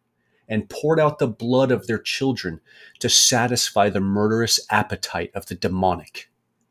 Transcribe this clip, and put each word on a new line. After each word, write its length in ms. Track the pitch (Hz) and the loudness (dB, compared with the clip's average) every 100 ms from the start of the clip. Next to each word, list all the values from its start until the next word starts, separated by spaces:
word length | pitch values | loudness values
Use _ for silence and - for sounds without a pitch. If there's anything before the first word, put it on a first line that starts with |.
| _ _ _ _ - | _ _ _ _ -6
and 200 | 110 104 | -6 -6
poured 300 | - 151 160 | -4 0 2
out 200 | 151 147 | 2 2
the 100 | 131 | -2
blood 420 | 107 117 127 131 | -2 0 2 2
of 160 | 120 - | 0 -2
their 120 | 110 | -6
children 600 | - - 135 120 92 82 _ - - - | -4 -4 -2 -2 -6 -10 _ -20 -20 -6
to 100 | 117 | 0
satisfy 800 | - - 123 120 120 - - 101 | 2 4 4 2 0 0 2 2
the 100 | 98 | 2
murderous 580 | 98 98 107 110 113 - - | 0 2 2 2 0 0 0
appetite 600 | 104 107 101 - 87 87 | 0 0 -4 -8 -8 -8
of 120 | 98 - | -10 -10
the 80 | |
demonic. 760 | 90 101 92 92 87 - - - _ _ _ _ | -6 -4 0 0 0 -6 -18 -20 _ _ _ _